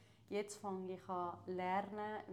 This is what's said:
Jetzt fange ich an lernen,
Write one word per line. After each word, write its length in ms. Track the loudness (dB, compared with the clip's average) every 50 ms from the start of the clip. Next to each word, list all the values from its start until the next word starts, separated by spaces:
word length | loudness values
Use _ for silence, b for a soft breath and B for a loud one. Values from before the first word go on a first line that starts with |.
| B B B B B -2
Jetzt 260 | 0 0 0 0 -4
fange 380 | -4 -2 -2 0 0 -2 -2 -4
ich 140 | -4 -2 0
an 280 | 0 2 2 0 -2 -4 -4
lernen, 760 | -2 0 2 4 4 4 4 4 2 0 -2 -2 -2 -2 -4 -4 -6